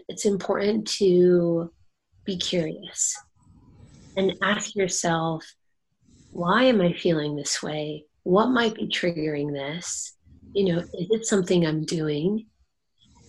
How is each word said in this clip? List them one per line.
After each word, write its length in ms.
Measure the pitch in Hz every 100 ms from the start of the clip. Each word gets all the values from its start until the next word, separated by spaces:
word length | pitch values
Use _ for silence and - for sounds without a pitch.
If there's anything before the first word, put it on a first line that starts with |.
| -
It's 160 | 175
important 640 | 214 196 - 196 202 220 214 -
to 760 | 196 180 180 175 170 165 170 - _ _ _ _
be 120 | - 180
curious 800 | - 185 160 185 - - - - - _ _ - - - - - - -
and 200 | 190 -
ask 320 | 185 208 -
yourself, 680 | 208 185 - 175 165 165 160 - - _ _ _ _ _ _ _
"Why 320 | - 175 208
am 160 | 262 226
I 120 | 175
feeling 440 | 170 180 160 147 147
this 260 | 143 -
way? 440 | 156 151 151 151 - _
What 240 | - 180 240
might 260 | 247 233
be 140 | 214 214
triggering 640 | - 180 170 156 147 147
this? 640 | 143 139 165 - - - - _ - -
You 120 | 196 190
know, 120 | 170
is 280 | 175 - 175
it 160 | 220 226
something 380 | 202 180 180
I'm 200 | 160 156
doing?" 640 | 156 175 156 147 170 214 - _ _ _ _ _ _ _